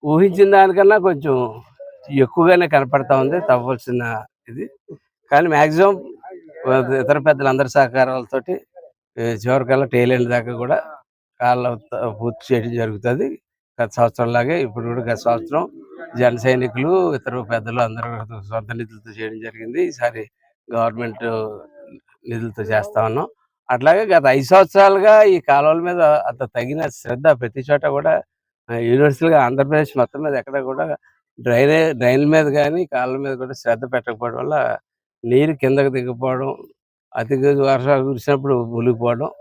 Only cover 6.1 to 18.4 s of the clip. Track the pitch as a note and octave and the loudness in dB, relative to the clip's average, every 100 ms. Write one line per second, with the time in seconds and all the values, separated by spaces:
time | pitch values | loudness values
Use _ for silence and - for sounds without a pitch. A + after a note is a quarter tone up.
6.1 | - - F#4+ - - C3 C3 B2 C3+ B2 | -20 -20 -20 -20 -10 -2 0 0 -2 0
7.1 | D3 C#3+ C#3+ C#3 C3 C3+ D3 C3 B2+ B2+ | 0 2 0 0 0 0 2 2 2 0
8.1 | C3 A#2+ C3 B2 F3+ _ - - _ _ | 0 -6 -8 -6 -10 _ -20 -20 _ _
9.1 | - A#2 A2 A2 C3 B2 C3+ C3+ B2 B2 | -8 -6 -4 0 -2 2 0 0 0 2
10.1 | B2+ A#2+ B2 A#2 A#2+ B2 D#3 - D3+ _ | 2 0 -2 -4 -8 -4 -4 -4 -16 _
11.1 | _ _ _ B2 B2 B2 A#2 _ A2+ A#2 | _ _ _ -2 0 -2 -6 _ -8 -8
12.1 | G#2+ A#2 A#2 - B2 A#2 A#2+ A2+ G#2 B2 | -6 -8 -8 -2 -2 -2 -4 -4 -4 -4
13.1 | - C#4 - _ _ _ _ A#2 - A#2 | -2 -4 -8 _ _ _ _ -6 0 -2
14.1 | - A#2 A#2+ A#2+ E3+ C3 G#2+ A#2 A#2+ A#2 | 0 -2 0 0 -2 -4 -6 -8 -6 -4
15.1 | A2+ A#2 A#2 A2+ D3 F3+ - - - - | -4 -2 -2 -2 -6 -6 -12 -20 -20 -16
16.1 | A#2 B2 A#2+ B2 B2+ B2+ A#2 C#3+ F#3 F3+ | 0 0 0 0 0 -2 -4 -2 0 0
17.1 | C#3+ - B2 G#2+ A#2 G#2+ A#2 A#2 A2+ A#2 | -4 -6 -10 -6 -6 -6 -4 -4 -4 -10
18.1 | A2+ G#2+ A2 | -10 -14 -16